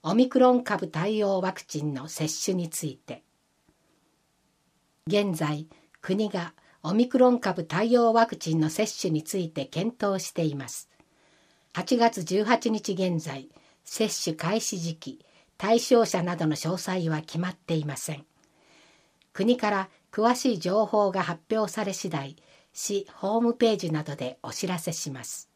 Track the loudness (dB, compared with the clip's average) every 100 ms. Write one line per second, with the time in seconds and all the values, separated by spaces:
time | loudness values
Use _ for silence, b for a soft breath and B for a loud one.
0 | 2 4 4 6 6 6 2 -4 -4 -4
1 | -2 0 0 0 -2 -6 -10 -6 -4 -6
2 | -10 -6 -6 -4 -2 -2 -4 -6 -8 -10
3 | -16 -16 _ _ _ _ _ _ _ _
4 | _ _ _ _ _ _ _ _ _ _
5 | 0 0 2 -2 -2 -4 -8 b b b
6 | -4 -2 0 -4 -8 _ b b -2 2
7 | 2 6 6 6 0 -4 -2 0 4 4
8 | 6 6 4 0 -2 0 0 0 -4 -2
9 | -2 -2 -2 -6 -4 -6 -6 -4 -4 -2
10 | -2 -2 -4 -2 -2 -2 -10 -14 -16 b
11 | b b b b b b b -8 2 4
12 | 4 2 -2 0 4 2 2 -2 -4 -2
13 | 0 -2 -4 -12 -14 b b b -16 -2
14 | -2 -2 -4 -4 -2 -2 -2 -6 -6 -8
15 | -12 -14 b b b _ 2 2 6 4
16 | 4 0 -2 0 0 0 -2 -4 -4 -2
17 | -2 -4 -4 -6 -6 -8 -4 -4 -4 -8
18 | -10 -10 -14 _ b b b b b b
19 | b b b -2 2 2 2 0 -4 b
20 | b 0 2 4 0 0 0 2 2 2
21 | 2 0 -2 -6 _ -2 -2 -4 -6 -6
22 | -4 -6 -6 -14 b b b -10 -4 -4
23 | -4 -6 -2 2 2 4 2 2 -2 -4
24 | -4 -8 -8 -10 -12 -6 -4 -4 -4 -6
25 | -8 -10 -12 -14 -16